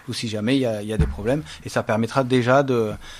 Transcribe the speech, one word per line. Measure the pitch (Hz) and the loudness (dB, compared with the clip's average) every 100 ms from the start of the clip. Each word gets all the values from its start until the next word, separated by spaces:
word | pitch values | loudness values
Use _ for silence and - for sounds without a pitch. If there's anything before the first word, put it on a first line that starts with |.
| - | -10
ou | |
si | 117 117 | -8 -6
jamais | 104 107 | -4 0
il | 135 | 2
y | 123 | 0
a, | 107 | -2
il | 104 | -2
y | |
a | 110 | 0
des | - | 0
problèmes. | - 104 147 156 - | -2 -2 -2 -4 -12
Et | - | -6
ça | 120 | -2
permettra | 113 110 113 139 | 0 0 0 0
déjà | 123 127 120 135 | 2 2 6 4
de, | 135 120 107 104 - | 4 2 0 -4 -10